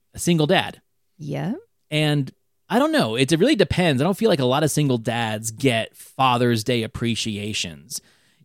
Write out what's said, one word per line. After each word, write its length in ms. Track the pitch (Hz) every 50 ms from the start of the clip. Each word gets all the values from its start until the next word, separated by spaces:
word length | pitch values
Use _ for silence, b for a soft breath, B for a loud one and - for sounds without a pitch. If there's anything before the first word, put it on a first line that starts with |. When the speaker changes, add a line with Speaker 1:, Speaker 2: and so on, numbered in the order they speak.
| _ _ -
Speaker 1:
a 40 | -
single 280 | - 175 175 156 151
dad. 340 | 143 190 151 101 - - - _ _ _ _ _ _ _ -
Speaker 2:
Yeah. 340 | 156 143 147 143 147 185 269 392 466 _ _ _ _ -
Speaker 1:
And 400 | 151 151 151 151 147 147 135 127 _ _ _ _ _ _ _ -
I 100 | 180 247
don't 120 | 285 320
know. 240 | 311 262 151 110 110
It 160 | 127 135 -
really 240 | 170 156 208 285 311
depends. 460 | 202 160 - - 175 180 165 135 120
I 20 | 147
don't 120 | 185 196
feel 120 | - 220 220
like 80 | 175 139
a 60 | 127
lot 180 | 123 127 151 156
of 80 | 143
single 260 | - 151 151 135 123
dads 540 | 117 110 127 113 117 117 110 110 107 110 113
get 440 | 110 - 139 131 117 110 107 - _
Father's 680 | - - - - - 135 127 123 120 123 120 117 110 107
Day 180 | 127 123 120 110
appreciations. 1160 | 113 - - 120 117 110 - - 113 101 101 104 110 101 - - 87 76 71 76 123 - - b b b b b b b b